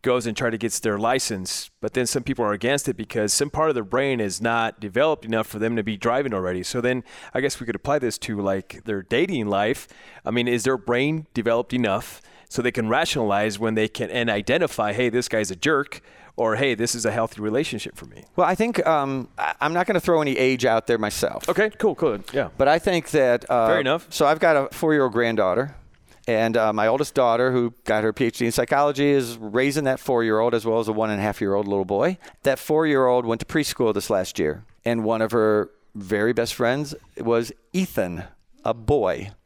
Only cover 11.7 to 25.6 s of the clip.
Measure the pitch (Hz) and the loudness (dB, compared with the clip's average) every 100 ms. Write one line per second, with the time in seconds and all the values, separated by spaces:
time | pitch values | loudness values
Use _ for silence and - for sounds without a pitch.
11.7 | - 113 98 - - - - _ - 120 | -2 0 -2 -4 -18 -20 -20 _ -2 -2
12.7 | 123 110 127 165 147 107 98 107 101 110 | -2 0 0 0 -2 0 0 0 -2 -2
13.7 | 110 107 - 101 117 117 104 104 151 165 | 0 0 -2 -6 -2 -2 -2 0 0 0
14.7 | - 107 107 123 117 120 113 98 90 151 | 0 -2 0 0 0 0 -2 -2 -2 0
15.7 | 147 143 - - - - - 113 107 139 | 0 -2 -12 -20 -20 -18 -4 -2 2 0
16.7 | 110 117 123 110 107 113 - 107 117 160 | 2 -2 -2 -2 -2 -4 -4 -2 -2 -2
17.7 | 110 - - - - - - 170 185 226 | -6 -10 -14 -18 -20 -8 0 0 2 0
18.7 | 214 160 156 139 135 120 - 78 - 147 | 0 2 2 0 -4 -6 -6 -6 -2 -2
19.7 | 170 180 185 165 165 147 131 127 120 127 | 0 0 0 2 2 2 2 2 2 2
20.7 | 113 - 117 107 - 110 - - - 214 | 2 2 0 0 -2 -4 -2 -2 0 0
21.7 | - 220 156 156 101 - 139 95 - 139 | 0 -2 2 0 0 -4 -4 -4 2 4
22.7 | 165 208 180 - 156 127 120 - 120 113 | 4 2 0 0 2 4 2 2 2 4
23.7 | 110 131 165 - - 147 156 170 147 135 | 2 2 -2 -4 2 2 4 4 4 2
24.7 | - 160 151 131 113 117 110 95 95 | -2 2 4 4 2 2 2 2 2